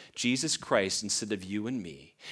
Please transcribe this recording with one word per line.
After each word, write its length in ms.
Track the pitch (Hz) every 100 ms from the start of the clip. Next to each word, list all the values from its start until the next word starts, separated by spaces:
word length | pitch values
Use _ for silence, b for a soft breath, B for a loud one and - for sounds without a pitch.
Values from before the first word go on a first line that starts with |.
| B
Jesus 420 | - 120 131 156 -
Christ, 480 | - 120 95 -
instead 300 | 101 - 107
of 100 | 104
you 240 | 92 104 110
and 160 | 127
me. 320 | 87 69 - _ B